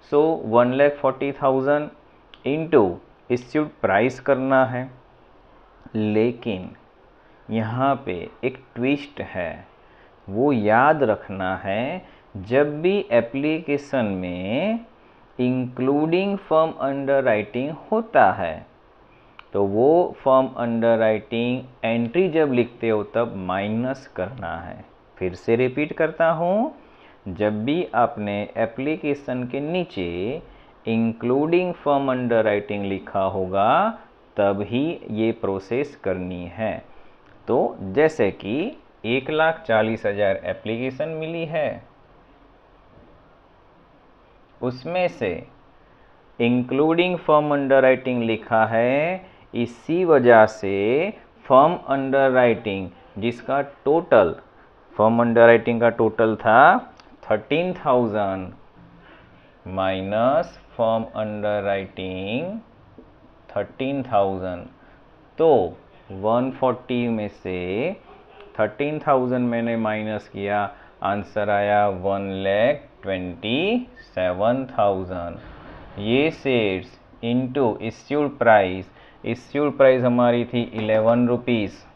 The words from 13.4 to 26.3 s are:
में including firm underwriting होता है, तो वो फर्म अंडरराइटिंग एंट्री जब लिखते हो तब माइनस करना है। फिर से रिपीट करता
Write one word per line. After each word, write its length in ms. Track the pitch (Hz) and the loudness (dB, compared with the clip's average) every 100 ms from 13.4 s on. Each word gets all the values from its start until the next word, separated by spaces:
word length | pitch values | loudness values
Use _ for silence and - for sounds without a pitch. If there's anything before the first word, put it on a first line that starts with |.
| 147 160 - 143 - 135 107 95 | -2 -2 -2 -6 -2 -2 -2 -2
में 680 | 90 87 92 123 196 226 - _ _ _ _ - | -6 -8 -4 -4 -2 -4 -8 _ _ _ _ -4
including 960 | 123 127 123 127 131 143 156 175 196 196 - | -2 -2 -4 -2 0 0 2 0 0 -4 0
firm 240 | 160 160 160 | 0 2 -2
underwriting 920 | 139 139 135 139 127 107 104 120 139 160 - | -4 -4 0 0 2 0 -2 -6 -6 -8 -4
होता 400 | 220 226 147 104 | -4 0 4 4
है, 320 | - 85 78 - _ _ _ _ _ - - _ | 2 -6 -8 -14 _ _ _ _ _ -20 -20 _
तो 100 | 101 101 | 0 0
वो 500 | 104 131 165 180 - | 4 4 4 2 -2
फर्म 300 | 135 131 131 - | 2 4 2 -2
अंडरराइटिंग 1080 | 117 117 117 113 110 107 - 117 120 127 127 - 113 | -4 0 2 4 2 0 -2 -4 -2 -4 -8 -8 -4
एंट्री 420 | 117 117 175 190 | -2 0 0 0
जब 220 | 156 151 | 2 2
लिखते 360 | 123 117 - 113 | 2 0 -2 0
हो 140 | 107 101 113 | 0 0 -2
तब 200 | 120 98 | -4 -4
माइनस 680 | 92 92 104 110 127 135 - - | -4 -4 -2 -4 -4 -6 -10 -8
करना 400 | 92 127 82 82 | -8 -8 -10 -10
है। 240 | 87 - - _ _ - | -12 -16 -20 _ _ -8
फिर 160 | 92 90 | -8 -6
से 200 | - 117 | -2 0
रिपीट 380 | 127 127 151 | 0 -2 -6
करता 360 | - 156 156 165 | -2 -4 0 0